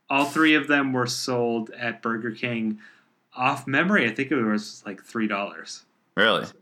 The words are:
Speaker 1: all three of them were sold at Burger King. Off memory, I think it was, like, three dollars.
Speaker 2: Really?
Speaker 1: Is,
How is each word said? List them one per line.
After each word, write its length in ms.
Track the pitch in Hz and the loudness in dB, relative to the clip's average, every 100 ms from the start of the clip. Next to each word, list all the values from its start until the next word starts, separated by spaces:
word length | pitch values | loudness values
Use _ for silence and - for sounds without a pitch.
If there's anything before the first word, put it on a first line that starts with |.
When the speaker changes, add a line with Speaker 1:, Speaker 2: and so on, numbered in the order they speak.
| _ | _
Speaker 1:
all 140 | 139 | 0
three 300 | 143 156 156 156 | 0 4 4 4
of 100 | 143 | 4
them 260 | 143 135 | 2 2
were 140 | 127 123 | 0 -2
sold 640 | - - 123 120 117 110 | -2 -2 0 0 -2 -4
at 320 | - 120 113 | -8 -8 -6
Burger 300 | 117 113 117 | -4 -4 -4
King. 480 | 107 123 117 110 107 - _ _ _ _ - | -6 -4 -2 -2 -4 -10 _ _ _ _ -4
Off 320 | 127 143 - | -2 -2 -2
memory, 360 | 139 175 202 | 0 2 2
I 80 | 117 | 2
think 200 | - 131 | -2 -2
it 100 | 143 | 0
was, 400 | 110 107 - - | 2 0 -4 -12
like, 200 | 107 95 | -14 -14
three 240 | - 117 110 | -10 -4 -2
dollars. 560 | 101 101 80 - - - _ _ - | -2 -4 -8 -14 -16 -18 _ _ 4
Speaker 2:
Really? 260 | 214 87 | 4 4
Speaker 1:
Is, 60 | 60 - | 0 -10